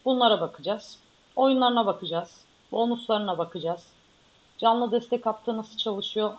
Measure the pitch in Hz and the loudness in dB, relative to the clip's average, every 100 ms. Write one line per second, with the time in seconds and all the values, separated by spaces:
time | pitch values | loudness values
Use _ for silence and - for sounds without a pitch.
0 | 262 254 233 196 160 - 160 214 - - | 0 4 4 4 0 -6 -6 -6 -8 -20
1 | _ _ _ - 269 262 247 240 202 - | _ _ _ 2 4 4 4 2 0 -2
2 | 170 165 - - _ _ - 220 233 240 | -4 -6 -6 -14 _ _ -6 -2 0 -2
3 | - 208 202 170 170 175 160 175 - _ | -2 -2 0 -4 -4 -6 -6 -6 -10 _
4 | _ _ _ _ _ - 226 240 240 233 | _ _ _ _ _ -2 2 2 2 -2
5 | 240 233 226 214 - 220 214 - 220 202 | -2 -2 -2 -4 -4 -6 -6 -6 -6 -4
6 | 196 214 214 | -4 -2 -4